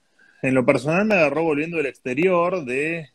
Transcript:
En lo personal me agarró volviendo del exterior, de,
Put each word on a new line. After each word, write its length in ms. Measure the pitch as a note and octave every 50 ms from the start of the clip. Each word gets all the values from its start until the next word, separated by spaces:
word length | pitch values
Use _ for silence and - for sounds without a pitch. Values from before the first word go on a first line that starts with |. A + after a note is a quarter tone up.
| _ _ _ _ _ _ _ _ -
En 100 | C3 C3
lo 100 | C3 B2
personal 420 | C#3+ C#3 B2 A#2+ D3+ E3 F#3 G#3+
me 100 | A3 G#3
agarró 260 | F3+ D#3 C#3 C#3 D#3
volviendo 360 | E3 E3 D3 C#3+ D#3 E3+ E3+
del 100 | D#3+ C#3+
exterior, 800 | B2+ - _ - B2+ B2+ C#3 F3 F#3+ F3+ E3+ E3+ F3+ F#3 F#3 D3
de, 440 | A#2+ B2+ C3+ D3 D#3+ E3+ E3 D3+ -